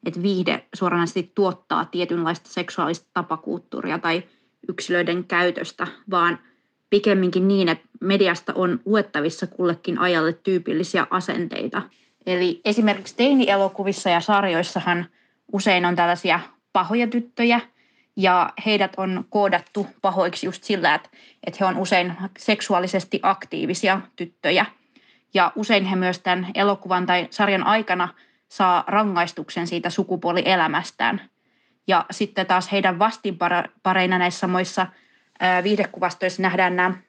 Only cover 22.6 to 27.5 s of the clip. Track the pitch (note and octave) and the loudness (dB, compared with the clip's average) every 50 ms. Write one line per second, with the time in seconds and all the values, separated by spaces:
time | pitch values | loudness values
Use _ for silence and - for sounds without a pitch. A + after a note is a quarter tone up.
22.6 | - - G3 F3 F3+ F#3 F#3+ F#3+ F3+ - - - - F3+ F#3+ - - - - D#3 | 0 0 0 0 0 0 -2 -2 -4 -2 -6 0 0 0 0 0 -4 -10 -8 -6
23.6 | D#3 D#3 F#3 F3+ - F#3+ F#3+ G3 F#3+ - _ - F3 E3+ _ _ - D#3 E3 F3+ | -4 -4 -4 -2 0 0 0 0 -2 -10 _ -12 -12 -12 _ _ -2 0 2 2
24.6 | G#3+ - - _ _ _ _ _ _ _ _ _ _ _ _ F#3+ F3+ F3 - - | 0 0 -4 _ _ _ _ _ _ _ _ _ _ _ _ 2 2 2 2 -4
25.6 | G#3+ - A#3 G3+ G3 F#3+ F#3+ F#3 F#3 F#3 F3+ F3+ _ F#3 F3+ F3+ F3+ F3+ - F3 | -2 2 2 2 2 0 0 0 0 0 -2 -2 _ -2 -2 -2 -2 -6 -2 0
26.6 | G3 G3+ G3+ G3+ - F#3 F#3 F3+ F#3 F3 F3+ F3+ E3 - - - G#3 G3+ | 2 2 2 0 -2 -2 -2 0 2 2 2 0 0 -4 -2 0 0 2